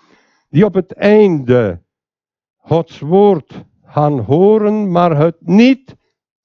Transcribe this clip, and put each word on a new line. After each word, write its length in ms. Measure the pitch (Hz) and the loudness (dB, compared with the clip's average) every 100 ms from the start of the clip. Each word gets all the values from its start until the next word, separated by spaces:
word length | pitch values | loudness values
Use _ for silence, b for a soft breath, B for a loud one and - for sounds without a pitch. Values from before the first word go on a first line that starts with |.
| _ _ _ _ _ | _ _ _ _ _
die 160 | 143 | 0
op 100 | 208 | 0
het 180 | 185 - | -2 -8
einde 920 | - 202 214 202 156 120 123 104 85 _ _ _ _ _ _ _ _ | -4 2 4 2 0 -2 -2 -2 -6 _ _ _ _ _ _ _ _
Gods 420 | - 160 160 - | -4 -4 -4 -12
woord 640 | 143 190 208 170 - - - _ | -2 2 2 0 -6 -20 -20 _
gaan 340 | _ 147 151 143 | _ -4 -2 -2
horen, 720 | 104 151 196 220 208 214 202 | -2 0 2 2 -2 -4 -4
maar 260 | 175 175 147 | -2 0 0
het 200 | 170 - | -2 -4
niet 560 | 160 196 247 262 _ - _ _ _ _ | -2 2 2 0 _ -20 _ _ _ _